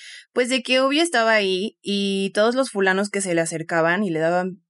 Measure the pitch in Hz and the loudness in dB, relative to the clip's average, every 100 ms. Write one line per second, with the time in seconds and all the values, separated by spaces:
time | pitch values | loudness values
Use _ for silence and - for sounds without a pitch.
0 | - - - - 247 262 240 254 269 285 | -20 -20 -6 -2 0 -2 0 2 2 2
1 | 339 247 226 220 196 185 214 - - 202 | 2 2 2 2 2 -2 -4 -8 -4 -2
2 | 196 196 196 208 220 254 254 196 190 190 | 0 0 0 2 2 2 -2 0 0 0
3 | 202 196 196 170 165 165 160 170 165 180 | -2 -4 -2 0 -2 -6 -4 0 2 0
4 | 208 156 160 180 185 180 _ | 0 0 0 0 -2 -8 _